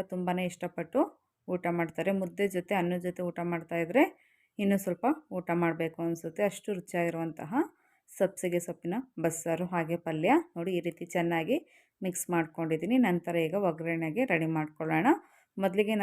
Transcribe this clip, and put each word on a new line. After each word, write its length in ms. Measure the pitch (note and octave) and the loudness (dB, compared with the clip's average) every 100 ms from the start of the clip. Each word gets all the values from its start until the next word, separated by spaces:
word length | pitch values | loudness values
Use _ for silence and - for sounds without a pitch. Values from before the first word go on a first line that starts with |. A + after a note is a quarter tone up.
| F#3+ | -4
ತುಂಬಾನೇ 320 | F3+ F3+ F3+ F3+ | -2 0 0 -2
ಇಷ್ಟಪಟ್ಟು 480 | - F3 - E3 B3+ F#4 - _ _ - | -4 -8 -6 -2 0 0 -4 _ _ -6
ಊಟ 180 | F3+ F3 E3+ | -4 0 0
ಮಾಡ್ತಾರೆ. 340 | E3 - E3+ G3 | -2 -2 0 0
ಮುದ್ದೆ 240 | F3+ F3 G3+ F#3 | -2 -2 -2 -2
ಜೊತೆ, 180 | F3 G3+ | -2 0
ಅನ್ನದ 200 | F3 F3+ F3+ | 0 0 -4
ಜೊತೆ 140 | F3 F3+ | -4 -4
ಊಟ 100 | F3 F3 | -2 -2
ಮಾಡ್ತಾ 260 | E3+ D#3+ E3+ | -2 -2 -2
ಇದ್ರೆ 200 | E3 A#3 F4 - _ _ _ - | 2 4 4 0 _ _ _ -2
ಇನ್ನೂ 180 | G3+ G3 | 2 2
ಸ್ವಲ್ಪ 220 | G3 F3 B3+ D#4 - F#3 | 0 0 0 0 -4 -8
ಊಟ 120 | F3 E3+ | -2 2
ಮಾಡಬೇಕು 340 | E3+ E3 E3 D#3+ E3+ | 2 0 -4 -2 -4
ಅನ್ಸುತ್ತೆ. 360 | E3 E3 D#3+ G#3 | -4 -6 0 0
ಅಷ್ಟು 180 | G3 - F#3+ | -2 -6 -6
ರುಚಿಯಾಗಿರುವಂತಹ 760 | - F3+ E3+ E3 E3 D#3 D3+ A#3+ F#4 _ _ _ - | -4 -2 0 -2 -6 -6 -4 0 -2 _ _ _ -10
ಸಬ್ಸಿಗೆ 480 | - F#3 F#3+ F#3 F3 F3 | 0 0 0 -2 -2 -2
ಸೊಪ್ಪಿನ 280 | E3 E3+ G#3 C4+ - | -8 -4 -4 -6 -2
ಬಸ್ಸಾರು 420 | D#3+ D#3+ E3+ D#3+ F3+ | -2 -2 -2 -2 -2
ಹಾಗೆ 240 | F3+ D#3+ E3+ E3 | -2 -2 -4 -4
ಪಲ್ಯ. 260 | D#3 F3 D4+ - - | 0 4 4 2 -6
ನೋಡಿ, 160 | E3+ F3+ | -4 -2
ಈ 20 | E3+ | -4
ರೀತಿ 160 | - F3 F3+ | -6 -4 -2
ಚೆನ್ನಾಗಿ 420 | E3+ E3+ E3 C#4 - _ _ - F#3+ | 0 0 0 -2 -2 _ _ -8 -6
ಮಿಕ್ಸ್ 200 | F3+ - E3+ | -6 -2 -2
ಮಾಡ್ಕೊಂಡಿದ್ದೀನಿ. 600 | D#3+ - E3 D#3+ E3+ B3+ A3+ | -2 -4 -2 -2 2 4 4
ನಂತರ 280 | F3 F3 E3+ D#3+ | 2 0 0 0
ಈಗ 80 | F#3 F#3+ | 0 0
ಒಗ್ಗರಣೆಗೆ 540 | D#3+ E3 E3 D#3+ E3+ C4 | 0 -2 -2 -2 -2 2
ರೆಡಿ 180 | E3+ D#3+ D#3+ | 2 2 0
ಮಾಡ್ಕೊಳ್ಳೋಣ. 500 | D3+ - D#3+ D#3+ A3 F4 - _ _ - | -2 -4 0 2 4 2 0 _ _ -2
ಮೊದಲಿಗೆ 300 | F#3+ F#3 G#3 G#3+ | 0 2 2 2